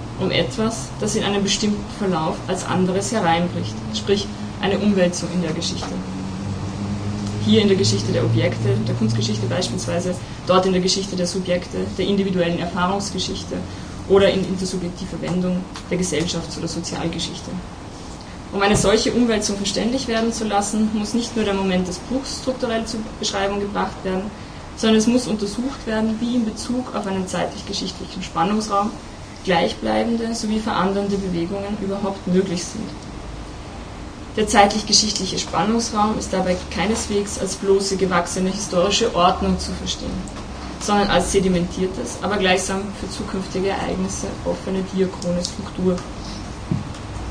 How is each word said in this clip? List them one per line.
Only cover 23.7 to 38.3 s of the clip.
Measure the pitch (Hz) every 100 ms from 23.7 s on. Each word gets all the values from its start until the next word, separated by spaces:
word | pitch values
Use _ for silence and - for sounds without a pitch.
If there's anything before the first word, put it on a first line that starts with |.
| 190 190 -
werden, | 190 185 214 - - - - -
sondern | 220 220
es | 226
muss | 247 -
untersucht | 214 202 233 262 - 226
werden, | 220 220 220
wie | 240
in | 247
Bezug | 220 - - 247 240
auf | 202 196
einen | 190 185
zeitlich-geschichtlichen | 175 165 - - - 185 - - -
Spannungsraum | - 165 180 214 214 202 214 - - - - -
gleichbleibende | - - 240 - 220 214 226 233 226
sowie | 226 214 214
verändernde | 220 - 190 196 202 196
Bewegungen | 190 170 175 196 202 208
überhaupt | 190 196 196 196 185
möglich | 185 175 175
sind. | - - - - - - - - - - - - - - - - - -
Der | 214
zeitlich-geschichtliche | 220 202 - - 214 214 - 185 -
Spannungsraum | - 143 208 226 233 214 214 214
ist | -
dabei | 190 185 180 -
keineswegs | - 190 226 - 202 202 -
als | 190 -
bloße | 196 196 196 185
gewachsene | 185 175 175